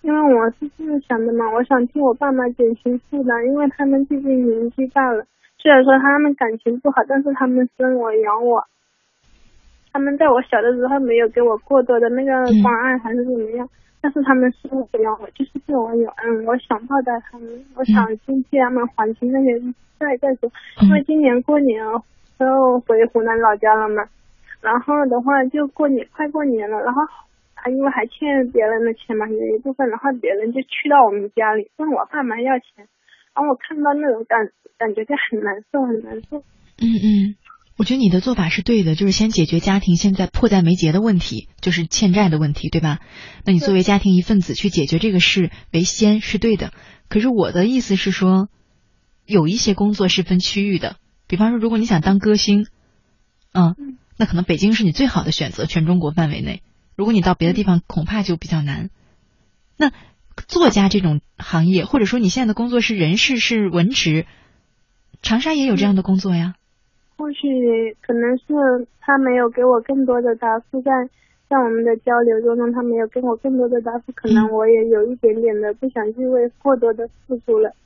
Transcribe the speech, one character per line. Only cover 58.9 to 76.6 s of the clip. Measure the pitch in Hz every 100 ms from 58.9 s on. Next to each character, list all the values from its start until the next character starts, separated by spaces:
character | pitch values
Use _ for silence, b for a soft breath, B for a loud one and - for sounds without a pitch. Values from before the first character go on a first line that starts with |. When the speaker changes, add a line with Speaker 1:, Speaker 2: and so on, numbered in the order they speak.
| _ _ _ _ _ _ _ _ _
Speaker 2:
那 | 294 b b b _ - -
作 | 349 311
家 | 202 196
这 | 208
种 | 180 151 _ _
行 | - 165 165
业， | 185
或 | - 277
者 | 196
说 | 247
你 | 196
现 | 254
在 | 233
的 |
工 | 214 240
作 | 240
是 | 220 208
人 | 156 196
事， | - 247
是 | - 233 196
文 | 170 180
职， | 269 170 156 - b b b b _ _ _ _ _
长 | - 226
沙 | 311
也 | 311 269
有 | 190
这 |
样 | 202 190
的 |
工 | 185 190
作 | 190 170
呀。 | 175 -
Speaker 1:
嗯。 | _ _ _ _ _ -
或 | 302
许 | 285 285 262 240 226 226 214
可 | -
能 | 233 240 254
是 | - 294 269 247 247 _
他 | - 277
没 | 262 247
有 | 240
给 | 240
我 | 254 240
更 | 233 269 254
多 | 240
的 | 240 226
答 | 233 226
复， | _ 269
在， | 262 262 247 _ _ _ _
在 | 277
我 | 240
们 | 226
的 | 233 226
交 | - 240
流 | 240 220
中， | 233 233
中 | 240
他 | 240
没 | 240 226
有 | 220
给 | 247
我 | 254 226
更 | 277 254
多 | 247
的 | 240
答 | 226 233
复， | 247
可 | 247 220
能 | 220 220
我 | 220 220
也 | 226 226
有 | 220 226
一 | 247
点 | 233 220
点 | 233 208
的 | 208 214
不 | 262
想 | 247 214
去 | 226 254
为 | 254 240 _